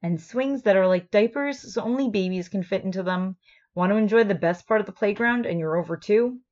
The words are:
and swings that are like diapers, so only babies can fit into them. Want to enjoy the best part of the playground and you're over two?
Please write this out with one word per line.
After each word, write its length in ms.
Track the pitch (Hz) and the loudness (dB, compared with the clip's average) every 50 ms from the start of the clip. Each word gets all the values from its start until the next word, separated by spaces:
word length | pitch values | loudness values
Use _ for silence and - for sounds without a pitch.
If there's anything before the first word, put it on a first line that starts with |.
and 200 | - 170 170 156 | -6 -4 -4 -4
swings 400 | - - - 247 262 277 277 262 | -6 -6 -4 -4 -2 -2 -2 0
that 160 | - 214 196 190 | 2 2 4 4
are 100 | 185 185 | 4 4
like 240 | 185 180 180 - | 2 2 0 0
diapers, 600 | - 208 214 226 - 285 285 285 277 - - - - | 2 2 2 2 2 -2 -4 -4 -4 -8 -12 -10 -8
so 80 | 233 | -6
only 280 | - 226 247 269 277 240 | -4 -2 -2 -2 -2 -2
babies 380 | 208 202 185 185 185 185 175 - | 0 -2 -2 -2 -2 -4 -6 -6
can 160 | - 196 180 | -6 -6 -4
fit 220 | - 202 185 - | -2 -2 -4 -2
into 180 | 190 175 190 180 | -4 -6 -4 -4
them. 320 | 185 180 185 185 190 185 - _ _ _ _ _ _ - | -4 -2 -2 -4 -4 -6 -10 _ _ _ _ _ _ -6
Want 160 | 180 180 185 | -2 0 2
to 60 | 202 220 | 2 2
enjoy 260 | 220 202 220 233 226 | 2 2 4 4 4
the 100 | 196 196 | 2 2
best 320 | 165 - 165 175 - - | 0 0 -2 -2 -2 -2
part 140 | - 220 214 | 0 0 0
of 60 | 208 | 0
the 80 | 208 - | -2 -6
playground 520 | - 226 202 208 214 233 240 240 240 233 | -4 -2 -2 0 0 0 0 0 0 -2
and 140 | - 170 170 | -2 -4 -4
you're 160 | 160 156 156 | -2 -2 -2
over 220 | 175 165 165 165 160 | -2 -4 -4 -6 -6
two? 420 | - - 208 220 240 247 254 247 - _ | -2 0 2 2 2 2 -2 -6 -14 _